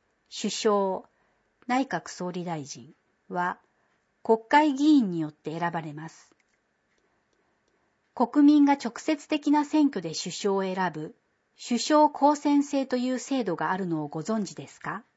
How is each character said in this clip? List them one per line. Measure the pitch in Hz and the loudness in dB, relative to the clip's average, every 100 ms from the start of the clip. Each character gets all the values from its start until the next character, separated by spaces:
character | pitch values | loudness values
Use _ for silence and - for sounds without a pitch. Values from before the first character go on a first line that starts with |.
| _ _ _ | _ _ _
首 | - 208 | -8 -6
相、 | - 220 202 190 185 - _ _ _ _ _ - | -2 0 2 0 -4 -10 _ _ _ _ _ -4
内 | 254 262 | -2 -2
閣 | 175 - | -6 -8
総 | - 180 | -10 -8
理 | 180 175 | -8 -8
大 | 160 135 | -8 -10
臣 | - 131 _ _ _ _ | -16 -20 _ _ _ _
は | 185 175 - _ _ _ _ _ _ | -6 -4 -6 _ _ _ _ _ _
国 | - 226 - | 0 0 4
会 | 285 302 | 4 4
議 | 269 302 | 2 4
員 | 294 202 | 4 4
に | 170 | -2
よ | 151 | -6
っ | |
て | - - 165 | -8 -10 -6
選 | 175 | -4
ば | 165 | -4
れ | 156 | -8
ま | 147 156 | -12 -14
す。 | - _ _ _ _ _ _ _ _ _ _ _ _ _ _ _ _ _ _ _ - | -18 _ _ _ _ _ _ _ _ _ _ _ _ _ _ _ _ _ _ _ -4
国 | 240 294 294 | 0 6 6
民 | 302 285 | 8 6
が | |
直 | 285 233 - | 4 -2 -6
接 | - 302 - | -4 -4 -4
的 | 302 294 | -4 0
な | 294 294 | 0 2
選 | 311 285 | 2 2
挙 | 196 | 0
で | 165 | -6
首 | 156 185 | -8 -8
相 | - 202 196 | -4 -2 0
を | |
選 | 190 185 180 | -2 -2 -4
ぶ | 156 156 - _ _ _ _ | -4 -12 -14 _ _ _ _
首 | - 233 | -6 -4
相 | - 302 302 | 2 4 4
公 | 294 285 294 | 4 2 2
選 | 294 285 | 2 2
制 | 285 277 269 | 2 -2 -2
と | 254 | -2
い | 247 | -2
う | 254 | -4
制 | - 269 | -4 -4
度 | 196 156 | -2 -4
が | 160 | -4
あ | 185 | -4
る | 185 | -2
の | 160 | -4
を | 147 | -4
ご | 160 | -8
存 | 156 220 | -4 -4
知 | 190 151 | -6 -10
で | 139 | -18
す | - | -14
か？ | 151 180 - | -12 -12 -14